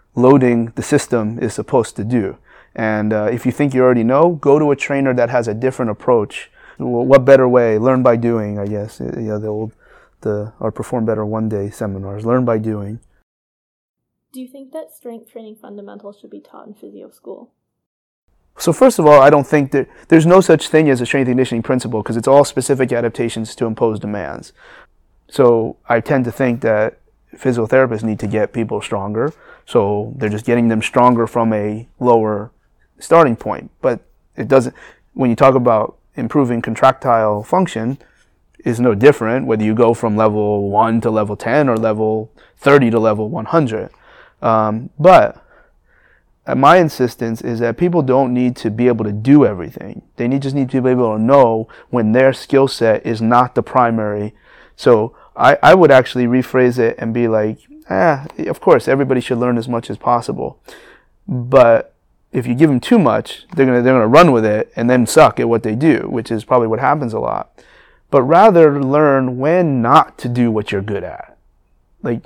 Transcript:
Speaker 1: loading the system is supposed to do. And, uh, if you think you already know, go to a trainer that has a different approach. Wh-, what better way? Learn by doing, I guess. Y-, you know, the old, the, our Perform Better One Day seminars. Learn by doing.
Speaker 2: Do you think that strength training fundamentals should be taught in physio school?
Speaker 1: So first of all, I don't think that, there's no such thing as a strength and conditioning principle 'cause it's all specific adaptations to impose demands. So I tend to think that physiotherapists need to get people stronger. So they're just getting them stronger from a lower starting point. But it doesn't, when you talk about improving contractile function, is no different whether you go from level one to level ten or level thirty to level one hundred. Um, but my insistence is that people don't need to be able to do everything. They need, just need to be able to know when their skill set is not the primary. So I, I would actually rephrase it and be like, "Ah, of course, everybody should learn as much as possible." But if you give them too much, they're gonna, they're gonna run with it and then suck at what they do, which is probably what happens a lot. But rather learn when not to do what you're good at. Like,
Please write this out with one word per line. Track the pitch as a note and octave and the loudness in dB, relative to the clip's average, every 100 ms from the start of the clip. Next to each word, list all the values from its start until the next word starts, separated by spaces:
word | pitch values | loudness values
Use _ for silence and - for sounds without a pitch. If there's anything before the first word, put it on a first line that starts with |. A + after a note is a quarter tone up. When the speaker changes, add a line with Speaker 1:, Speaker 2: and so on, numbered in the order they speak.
| _ | _
Speaker 1:
loading | A#2+ B2+ C#3 B2+ A#2 A2+ | 0 4 4 4 0 -4
the | - | -8
system | - D3 - A#2+ G#2+ A#2 | -2 -2 -2 -4 -4 -6
is | A2 | -8
supposed | - - B2+ A2 - | -8 -4 -2 -2 -6
to | |
do. | G#2 B2 F#2+ - _ _ _ | -4 -2 -4 -8 _ _ _
And, | - A2 G#2+ G#2+ | -8 -4 -2 -2
uh, | G#2+ G#2+ | -2 -2
if | A#2+ | -4
you | B2+ | -4
think | - C#3+ | -2 -2
you | C3 | 2
already | B2+ A#2+ | 2 2
know, | A2+ C#3 F3 | 2 2 2
go | D#3+ C#3+ D3+ | 0 0 2
to | D3 | 2
a | C#3 | -2
trainer | - C#3 C3+ | -4 -2 -2
that | B2 A#2+ | 0 -2
has | B2+ A#2 | -2 -4
a | |
different | A2 C3 B2 A#2 | -4 -4 -4 -6
approach. | G#2 - A#2 G#2 - - _ - - | -4 0 0 -2 -10 -18 _ -20 -12
Wh-, | B2+ A#2+ C3 | -6 -4 2
what | C#3 B2+ | 4 6
better | C3+ B2+ | 4 4
way? | B2 A#2 G#2+ | 2 2 0
Learn | B2 B2+ | 0 2
by | B2+ A#2 | 2 2
doing, | A#2 A2+ G#2 G#2 | 0 -2 -4 -8
I | G2+ | -8
guess. | G#2 G#2+ - | -8 -10 -12
Y-, | B2 - | -12 -10
you | A2 | -8
know, | G#2 | -8
the | G#2+ | -8
old, | G#2+ A2 - _ _ _ _ | -8 -10 -14 _ _ _ _
the, | A2 G#2 G#2+ - | -6 -6 -8 -10
our | G#2+ | -8
Perform | - G#2+ B2 | -8 -8 -6
Better | A2 A2 G#2 | -4 -4 -6
One | A2 A2 | -6 -4
Day | G#2 G2+ | -6 -8
seminars. | - G#2+ G2 G2 G#2 | -8 -10 -10 -12 -8
Learn | A2+ B2+ A#2+ | -2 -2 0
by | A2 | -2
doing. | A2 G#2 G2+ A2+ _ _ _ _ _ _ _ _ _ _ _ _ _ | -4 -8 -10 -14 _ _ _ _ _ _ _ _ _ _ _ _ _
Speaker 2:
Do | B3+ | -20
you | B3+ | -18
think | C#4 C4 | -20 -18
that | D#4+ D#4+ | -16 -16
strength | _ A#3+ A#3 - | _ -18 -18 -18
training | A3+ A3 G#3+ | -20 -20 -20
fundamentals | G#3+ G#3 G3+ G3+ G3+ G#3 | -20 -18 -18 -20 -20 -20
should | G#3 | -20
be | G3+ | -20
taught | - G#3+ - | -20 -20 -20
in | |
physio | G#3 G#3 G3+ - | -20 -20 -20 -20
school? | _ - - A#3+ _ _ _ _ _ _ _ _ _ _ - | _ -20 -20 -20 _ _ _ _ _ _ _ _ _ _ -8
Speaker 1:
So | - | -4
first | - C4 - | 2 2 4
of | |
all, | D3+ D3 | 6 6
I | C#3 | 6
don't | D3 C#3 | 4 2
think | D3+ C3+ | -2 0
that, | C3+ - _ - | -4 -4 _ 2
there's | D#3+ | 4
no | D#3+ F#3 | 6 4
such | F3+ D#3 - | 6 2 2
thing | D#3 D3+ | 2 2
as | B2 | 0
a | |
strength | A#2 C#3 B2+ | -2 -2 0
and | |
conditioning | B2+ B2 A#2 | 0 -2 -4
principle | A2 B2+ A#2 A2 | -4 -4 -4 -6
'cause | - A2+ | -6 -4
it's | A#2+ | 2
all | C#3 | 2
specific | C#3 C#3 B2+ C3 B2 | 2 -2 -2 -2 -2
adaptations | A#2+ A#2+ - A#2 A#2 A2 - | -2 -4 -4 -6 -6 -10 -6
to | A2+ | -6
impose | G#2+ A2+ G#2+ | -2 -4 -4
demands. | G#2 G#2 C#2+ - - _ - - _ _ _ _ _ | -8 -10 -10 -14 -18 _ -20 -20 _ _ _ _ _
So | - B2 A2+ A2+ - - | 2 2 2 -2 -8 -4
I | A#2 | -2
tend | - C#3 | -2 -2
to | A#2+ | -4
think | - B2+ A#2+ | -4 -4 -2
that | A#2 G#2+ A2 - _ _ _ - | -2 -2 -2 -6 _ _ _ -8
physiotherapists | C3 A#2+ A2 C3+ C3 G#2+ | -4 -4 0 0 0 -2
need | A2+ G#2 | -6 -6
to | G#2 | -6
get | A2 G2+ | -4 -4
people | A#2+ A2 G#2 | -4 -6 -8
stronger. | - G#2 G2+ G#2+ D3 - _ - - | -8 -8 -6 -6 -6 -8 _ -20 -4
So | A#2+ G2+ G#2 A2+ - | -2 0 -4 -8 -8
they're | G#2+ | -6
just | G#2 A#2 | -6 -2
getting | A#2+ A#2 | 0 0
them | A2 | 0
stronger | - C3 A#2+ A#2 A2+ | -2 2 2 2 -2
from | A#2+ A2+ | -2 -2
a | G#2+ G#2 G#2+ A#2+ - | -2 -6 -8 -14 -4
lower | B2 A#2 G#2+ G#2 A2 _ _ _ _ _ | 0 2 0 -6 -10 _ _ _ _ _
starting | - E3 D3 | 2 4 4
point. | A2+ G#2+ F2 - _ | 0 -8 -12 -14 _
But | C3 A2+ _ _ _ - | -6 -6 _ _ _ -10
it | A2+ | 0
doesn't, | C3+ B2 - - _ _ | 0 0 -6 -20 _ _
when | - B2+ | -4 -2
you | |
talk | A2+ C3+ C3 | 2 4 4
about | A#2+ A2 - - _ | 2 0 -2 -8 _
improving | - A#2 D3+ B2 A#2 | -10 -4 -2 0 -2
contractile | A#2 A2+ C3 B2+ C3 A2+ G#2+ G#2 | -6 0 0 2 0 0 0 -2
function, | G#2+ F3+ F3 A2+ A#2 C3+ _ _ _ _ _ _ | -2 -2 -2 -4 -8 -8 _ _ _ _ _ _
is | - A#2 | -6 0
no | B2 | 0
different | G2+ C#3 C#3 A2+ B2+ C3+ | 4 4 4 0 -4 -2
whether | A2 | -2
you | G#2+ | 0
go | A2 A#2 | 2 2
from | A2+ A#2 G#2+ | 0 -2 0
level | A2 G#2 G#2 G#2 G2+ | 0 0 -2 -2 -2
one | G#2 A2+ A2+ | -2 0 0
to | A2+ | -2
level | G#2+ G#2 | -2 -4
ten | G#2 A#2 C#3+ C3+ | -6 -4 -2 0
or | A2+ | 0
level | A2 G#2+ G#2+ A2 A2 _ _ _ | -2 -2 -2 -4 -8 _ _ _
thirty | C#3 C#3+ A#2 | 4 4 4
to | A2+ | 0
level | A2 G#2+ G#2+ | 0 -2 -6
one | - G#2+ | -8 -2
hundred. | E3 B2+ A2 G2+ _ _ _ _ _ | -2 0 -4 -10 _ _ _ _ _
Um, | A2+ A2 G#2+ A2 C3 - | -2 0 -2 -6 -10 2
but | E3+ E3+ G2+ - _ _ _ _ _ _ _ _ _ _ - | 6 6 4 -2 _ _ _ _ _ _ _ _ _ _ -8
my | C3 C#3+ F#3 | 0 4 4
insistence | D#3+ - B2 - A#2 A2+ | 4 0 -4 -4 -8 -8
is | B2 A2+ | -8 -4
that | A#2 A2+ | -4 -2
people | F3 E3+ | -2 -2
don't | C3 C3 C3 | 0 0 0
need | B2 B2+ B2 | 0 -2 -4
to | A2+ | -6
be | A2 B2 | 0 0
able | A2+ | 0
to | G#2+ | -4
do | G#2 B2 D3 | -4 2 4
everything. | A2 F#2 D#2+ - G2 - - | 4 -2 -12 -14 -18 -18 -16
They | - A#2+ | -8 -4
need, | C#3 | -4
just | C3+ | -4
need | C#3+ B2+ | -4 -4
to | C3 | -2
be | B2+ | 0
able | B2 A#2 G#2+ | 0 0 0
to | |
know | A2+ C#3 A#2+ A2+ A2+ - _ | 2 4 4 0 -6 -16 _
when | B2 G#2+ | -2 0
their | B2 C3 | 2 2
skill | B2 - C3+ C3+ | 0 0 2 2
set | - A2+ G#2 | 0 0 0
is | - A2+ | -2 -4
not | A2+ A#2+ B2 - | 2 2 2 -2
the | |
primary. | - C3 A#2+ A2+ G#2+ G#2 G#2 - _ _ _ - | -2 0 0 0 -4 -6 -8 -12 _ _ _ -2
So | C3 A2+ A2+ - _ | 2 2 2 -8 _
I, | - B2+ C#3+ | 0 2 4
I | D3 | 6
would | F#3 D#3 | 6 6
actually | C3 B2 B2+ A#2+ | 6 2 -2 0
rephrase | B2+ B2 C3 B2 B2 | 0 0 2 2 2
it | A2+ - | -2 -2
and | A2+ | -6
be | A#2+ A#2 | -2 -2
like, | A2 G#2+ - _ D#4 - | 0 -2 -6 _ -20 -6
"Ah, | F#3+ F3 C#3 D3 - - | -2 0 -2 -6 -10 -10
of | D3+ | -2
course, | F#3 D#3+ - | 2 2 2
everybody | C3+ C3+ B2+ | -2 0 -2
should | - A#2+ | -2 -4
learn | B2 A#2+ | -2 -2
as | B2 | -4
much | A#2+ - | -8 -8
as | G#2+ | -6
possible." | - A#2+ - - - - - - - _ _ _ - | -2 -2 -2 -8 -10 -12 -20 -20 -20 _ _ _ -10
But | B2 B2 C3+ A#2+ A2+ - _ _ _ _ | -8 2 6 6 4 0 _ _ _ _
if | - B2 | -6 -4
you | |
give | B2 D#3+ | 2 2
them | B2+ | 2
too | - A#3 | 2 2
much, | C3+ G#2+ - - _ | 2 0 -4 -14 _
they're | - C3 | 0 2
gonna, | B2 | 2
they're | B2 | 2
gonna | B2+ A2 | 2 4
run | C#3+ F3 | 6 6
with | A#2+ | 4
it | G#2+ G#2+ - | 0 -2 -4
and | - A#2+ | -4 0
then | B2+ A2+ | 0 2
suck | D#3 C3+ - | 4 4 2
at | A#2 | -2
what | A#2 | -2
they | A2+ | -2
do, | A2 D#3+ B2 G2+ | 0 0 0 -2
which | A2+ A2+ | -8 -6
is | A2 - | -6 0
probably | B2+ A2+ | 0 0
what | A2 | -2
happens | C3+ D3 B2 | -2 -2 -4
a | G#2+ | -6
lot. | A#2 G1+ - _ _ _ _ _ _ | -6 -6 -10 _ _ _ _ _ _
But | C#3 | 0
rather | B2+ E3 A3 E3+ D3+ C#3+ | 2 4 6 6 6 4
learn | C3 D3 D3+ C3+ B2+ B2+ | 0 2 2 2 0 -4
when | C#3+ F3+ E3 C3 | -2 0 0 0
not | A2+ D3+ - - | 2 2 0 -6
to | B2+ | -6
do | A#2+ A#2+ | -2 0
what | G#2+ G2+ | -2 -4
you're | G2+ | -6
good | G#2 G2 | -6 -8
at. | F2 - - _ _ _ _ _ _ _ | -8 -14 -20 _ _ _ _ _ _ _
Like, | C3 A#2 | -6 -6